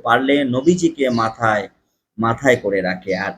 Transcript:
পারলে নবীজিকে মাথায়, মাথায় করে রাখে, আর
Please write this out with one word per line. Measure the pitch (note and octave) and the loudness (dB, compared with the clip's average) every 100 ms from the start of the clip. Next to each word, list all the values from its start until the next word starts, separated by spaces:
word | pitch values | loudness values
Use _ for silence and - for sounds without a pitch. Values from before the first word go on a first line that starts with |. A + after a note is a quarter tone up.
পারলে | A#2 A#2+ C3+ C#3+ | 2 2 2 0
নবীজিকে | C#3 B2 D3 F3+ E3 D#3+ C3 | 0 0 2 2 0 0 -2
মাথায়, | A#2 A2+ - A#2 G#2+ F#2+ _ _ _ _ - | 0 -2 -2 0 0 -2 _ _ _ _ -4
মাথায় | A2+ A#2 C#3 A#2+ | -2 0 2 2
করে | G2+ G2 | 2 -2
রাখে, | F2+ F#2 F#2+ F#2+ | -2 -4 -4 -4
আর | G2 | -6